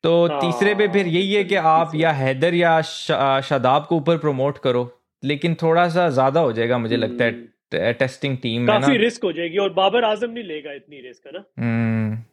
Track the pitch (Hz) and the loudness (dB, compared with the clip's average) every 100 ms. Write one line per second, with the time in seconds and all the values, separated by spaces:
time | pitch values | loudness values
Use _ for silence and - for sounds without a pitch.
0 | 165 170 170 147 170 - 196 202 208 190 | 2 2 2 2 -2 2 0 2 2 2
1 | 180 170 196 202 185 190 160 160 160 156 | 0 0 0 0 0 0 4 2 2 0
2 | 165 147 131 131 165 175 170 160 156 - | 0 2 0 0 0 2 4 2 0 -8
3 | - 156 139 135 135 139 127 143 151 170 | -4 0 2 0 0 0 2 2 2 -2
4 | 147 165 151 135 135 143 135 123 123 - | 0 0 0 0 -2 -2 -2 -2 -4 -10
5 | _ _ 135 147 170 160 165 165 175 165 | _ _ -6 -2 -2 0 2 2 2 2
6 | 175 131 131 151 151 113 117 123 113 113 | 2 2 2 2 0 0 0 0 0 -2
7 | 110 - 117 117 - _ _ - 98 120 | -2 0 -2 -2 -14 _ _ -2 -2 0
8 | 131 - 139 131 123 113 123 214 269 254 | -4 -2 -6 -4 -4 -2 2 2 2 2
9 | 226 233 196 160 170 175 196 175 190 226 | 0 -2 -6 -4 -6 -2 -2 0 0 2
10 | 226 208 233 233 202 151 147 143 _ 147 | 0 -2 -6 -8 -12 -12 -12 -16 _ -20
11 | 127 120 143 170 202 - 120 113 113 113 | -20 -20 -18 -18 -18 -8 -4 -2 -2 -2
12 | 110 110 110 | -4 -6 -12